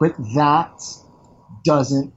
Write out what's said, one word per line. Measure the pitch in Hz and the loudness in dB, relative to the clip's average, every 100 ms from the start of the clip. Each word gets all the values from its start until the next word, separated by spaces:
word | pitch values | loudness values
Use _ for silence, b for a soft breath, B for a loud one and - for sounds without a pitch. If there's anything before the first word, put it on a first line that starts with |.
but | 160 - 107 | -2 -2 -4
that | 135 147 156 170 - - - - _ _ _ _ - | 0 2 2 0 -10 -18 -18 -20 _ _ _ _ -4
doesn't | 160 147 131 139 139 | 0 2 2 -2 -4